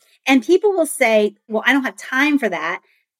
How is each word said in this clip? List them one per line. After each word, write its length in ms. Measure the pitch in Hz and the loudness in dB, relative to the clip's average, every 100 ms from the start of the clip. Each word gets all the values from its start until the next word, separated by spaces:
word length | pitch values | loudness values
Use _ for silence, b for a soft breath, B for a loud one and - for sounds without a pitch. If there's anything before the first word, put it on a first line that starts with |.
| _ _ 254 | _ _ 0
And 180 | 269 | 2
people 300 | 226 370 415 | 4 2 2
will 120 | 370 311 | 0 -2
say, 500 | - 233 214 208 - - | 0 2 2 0 -4 -8
"Well, 160 | 214 240 | -2 0
I 60 | |
don't 140 | 277 254 | 0 -2
have 100 | - | -10
time 420 | - 262 294 285 | -8 -2 0 0
for 120 | 214 | -2
that." 320 | 165 160 185 _ _ _ | -6 -8 -10 _ _ _